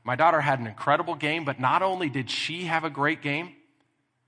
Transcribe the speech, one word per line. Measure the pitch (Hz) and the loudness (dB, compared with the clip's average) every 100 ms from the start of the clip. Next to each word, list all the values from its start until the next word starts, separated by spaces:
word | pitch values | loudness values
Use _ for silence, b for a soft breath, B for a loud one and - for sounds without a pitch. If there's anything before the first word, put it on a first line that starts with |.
| 117 | -4
my | 123 | 2
daughter | 165 160 | 4 4
had | 143 135 | 2 0
an | 113 | -2
incredible | 104 - 151 170 151 | -4 2 2 2 -2
game, | 147 160 | -2 -2
but | 143 127 | -2 0
not | 131 165 | 2 2
only | 190 185 165 | 2 0 -2
did | 135 120 | -2 -4
she | - - 165 | -4 -6 -6
have | 175 165 160 | -2 -2 -2
a | |
great | 139 143 156 | 0 0 0
game, | 147 143 175 - _ _ _ _ _ _ | -2 -4 -6 -14 _ _ _ _ _ _